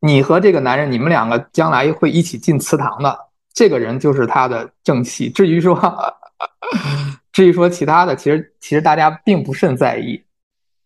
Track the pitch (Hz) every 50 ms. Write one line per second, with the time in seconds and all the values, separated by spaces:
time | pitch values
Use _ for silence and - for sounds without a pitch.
0 | 156 151 143 135 135 - 160 180 196 202 175 147 131 123 131 143 151 139 127 113
1 | 131 165 165 123 113 113 117 120 - - - 165 160 160 143 123 135 156 156 -
2 | 165 147 151 170 170 - - 117 - 180 151 139 - - 160 143 135 - - -
3 | 143 139 123 - - _ _ _ _ _ - - 233 190 143 123 117 110 120 135
4 | 151 147 135 135 120 113 - 139 127 127 120 113 117 - _ _ - - 143 120
5 | 120 - - - 127 - - - 196 165 165 170 160 180 170 175 196 175 - -
6 | - - - _ _ _ _ - - - _ _ - 480 - 185 - 143 143 143
7 | 143 139 139 - _ _ - 190 190 175 170 175 175 175 175 - 151 151 156 175
8 | 180 175 131 - - 143 151 151 - - _ _ - - 143 151 160 160 151 160
9 | 156 156 160 - - 214 196 160 131 139 135 - - 160 127 123 143 123 117 117
10 | - 123 113 - _ _ _ _ _ _ _ _ _ _ _ _ _